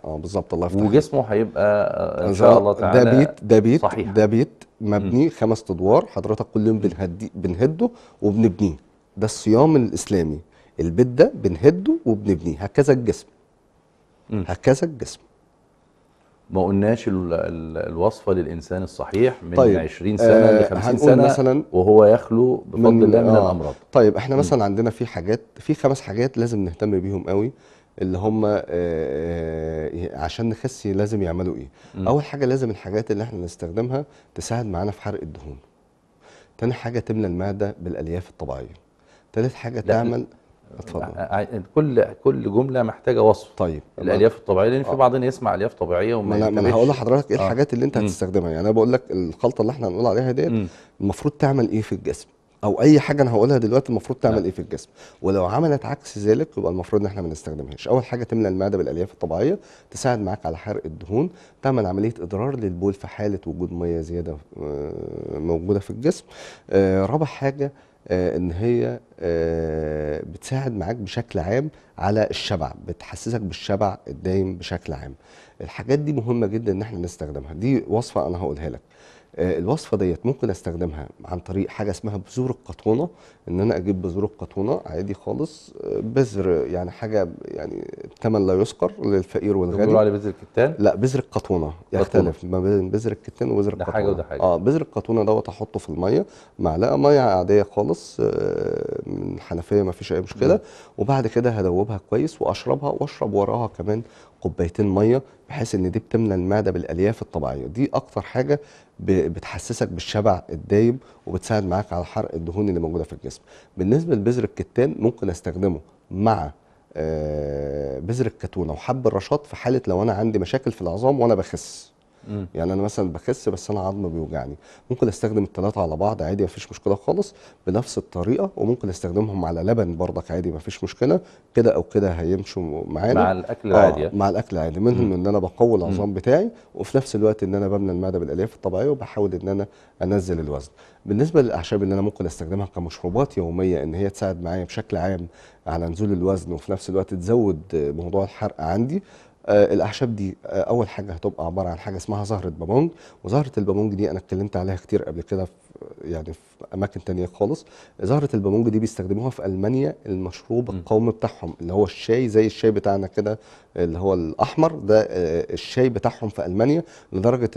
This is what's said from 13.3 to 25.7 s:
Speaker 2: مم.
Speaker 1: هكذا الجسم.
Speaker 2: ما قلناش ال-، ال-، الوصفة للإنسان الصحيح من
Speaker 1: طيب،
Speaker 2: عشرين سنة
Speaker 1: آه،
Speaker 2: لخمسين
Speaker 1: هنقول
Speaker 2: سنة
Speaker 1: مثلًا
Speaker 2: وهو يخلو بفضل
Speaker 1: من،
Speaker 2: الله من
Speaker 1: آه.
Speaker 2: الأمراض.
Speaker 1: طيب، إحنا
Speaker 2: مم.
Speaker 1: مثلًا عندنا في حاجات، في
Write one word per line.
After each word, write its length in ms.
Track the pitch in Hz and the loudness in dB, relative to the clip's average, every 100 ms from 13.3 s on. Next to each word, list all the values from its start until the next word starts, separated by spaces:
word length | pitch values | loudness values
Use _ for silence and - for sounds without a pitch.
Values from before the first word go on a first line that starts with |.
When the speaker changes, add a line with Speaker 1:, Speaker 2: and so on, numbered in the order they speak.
| _ _ _ _ _ _ _ _ _ - | _ _ _ _ _ _ _ _ _ -8
Speaker 2:
مم. 140 | 107 85 | -6 -6
Speaker 1:
هكذا 380 | - 127 139 170 | 0 2 2 0
الجسم. 340 | 131 - - _ _ _ _ _ _ _ _ _ _ _ _ - | -6 -12 -14 _ _ _ _ _ _ _ _ _ _ _ _ -4
Speaker 2:
ما 160 | 92 92 | 0 2
قلناش 420 | 98 104 113 113 | 4 2 2 0
ال-، 260 | 92 87 | -2 -2
ال-، 540 | 82 80 85 80 80 - | -2 -4 -6 -8 -8 -6
الوصفة 440 | 82 101 - - | 0 0 0 -2
للإنسان 500 | 92 80 85 - 92 | 0 -2 -6 -6 -6
الصحيح 600 | 92 - - 98 127 123 | -6 -10 -4 2 2 0
من 120 | 85 92 | -2 4
Speaker 1:
طيب، 220 | 123 92 | 6 6
Speaker 2:
عشرين 380 | 80 - 92 104 | 0 -4 -2 4
سنة 100 | 113 | 8
Speaker 1:
آه، 320 | 110 110 107 | 8 8 8
Speaker 2:
لخمسين 280 | 104 92 117 | 6 2 0
Speaker 1:
هنقول 100 | 127 123 | 4 8
Speaker 2:
سنة 140 | 127 | 8
Speaker 1:
مثلًا 400 | 139 139 127 139 - | 6 4 4 2 2
Speaker 2:
وهو 320 | 92 92 107 104 | 2 8 10 10
يخلو 500 | 113 - 113 127 123 | 8 4 4 4 2
بفضل 260 | - 107 113 | -2 4 6
Speaker 1:
من، 120 | 117 | 8
Speaker 2:
الله 180 | 104 113 | 8 8
من 80 | 113 | 8
Speaker 1:
آه. 160 | 110 95 | 6 6
Speaker 2:
الأمراض. 280 | 87 73 - _ | 0 -4 -8 _
Speaker 1:
طيب، 240 | 135 107 101 | 6 6 4
إحنا 180 | 127 135 | 0 2
Speaker 2:
مم. 40 | |
Speaker 1:
مثلًا 240 | - 131 | 2 2
عندنا 260 | 101 101 117 | 2 0 0
في 160 | - 120 | -2 -6
حاجات، 360 | 90 87 120 - - | -6 -2 -2 -4 -10
في 180 | - | -4